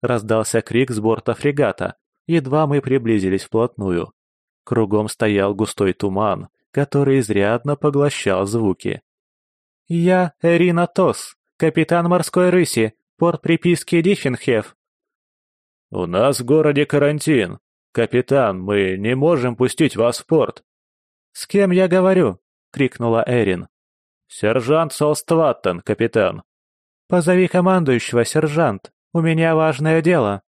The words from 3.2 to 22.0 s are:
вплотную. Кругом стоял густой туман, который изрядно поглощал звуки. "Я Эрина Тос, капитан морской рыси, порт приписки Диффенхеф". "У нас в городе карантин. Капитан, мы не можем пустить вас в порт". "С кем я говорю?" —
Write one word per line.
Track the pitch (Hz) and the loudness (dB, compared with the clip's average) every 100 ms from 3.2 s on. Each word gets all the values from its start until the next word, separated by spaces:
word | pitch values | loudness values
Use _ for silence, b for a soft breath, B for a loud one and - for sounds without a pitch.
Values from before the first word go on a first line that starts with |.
| 95 95 | 0 -2
вплотную. | - 113 117 - 98 87 - _ _ _ _ _ | -2 -2 -2 -4 -4 -4 -6 _ _ _ _ _
Кругом | - 117 107 107 107 | -4 -2 0 0 -2
стоял | - 110 101 98 104 | -2 0 0 0 -2
густой | 107 - 98 | -4 -2 -2
туман, | 90 101 95 107 85 90 _ _ | 0 -4 -2 -2 -4 -8 _ _
который | - 143 143 139 135 | -6 -2 0 2 2
изрядно | 107 101 101 120 143 143 | 0 0 0 0 -4 -2
поглощал | 151 143 143 - 98 92 101 | -2 0 -2 -2 -2 -2 -2
звуки. | 113 107 90 - - _ _ _ _ _ _ _ _ _ | 0 -2 -2 -6 -10 _ _ _ _ _ _ _ _ _
"Я | 170 170 185 180 _ | 0 2 2 0 _
Эрина | 170 170 180 170 175 | 0 2 2 2 -2
Тос, | - 175 - - _ _ _ | 0 0 0 -10 _ _ _
капитан | 160 160 156 175 170 | 0 0 0 0 2
морской | 180 175 - 180 | 0 0 0 2
рыси, | 180 165 - 110 _ _ _ | 2 2 0 -2 _ _ _
порт | 170 170 | 0 0
приписки | - 170 175 165 - 170 | -2 0 2 0 0 0
Диффенхеф". | 165 202 143 123 - 113 - _ _ _ _ _ _ _ _ _ _ _ _ | 2 0 -2 -4 -2 -2 -2 _ _ _ _ _ _ _ _ _ _ _ _
"У | 98 87 | -8 -4
нас | 90 127 135 | 0 0 0
в | 120 | 0
городе | 156 151 143 147 | 2 2 0 0
карантин. | 147 143 151 - 139 92 101 _ _ _ | 0 0 -2 0 0 0 -8 _ _ _
Капитан, | - 117 123 - 139 117 92 | -4 -2 -2 0 0 0 -2
мы | 92 104 95 95 | -2 0 0 -2
не | 107 127 | -2 0
можем | 151 160 123 117 | 0 0 -2 0
пустить | 127 - 156 - | -2 0 -2 0
вас | 117 - | -2 -2
в | - | -2
порт". | 160 127 - _ _ _ _ _ _ _ | 0 0 -6 _ _ _ _ _ _ _
"С | - - | -18 -4
кем | 196 196 | 0 2
я | 180 185 | 2 2
говорю?" — | 185 | 2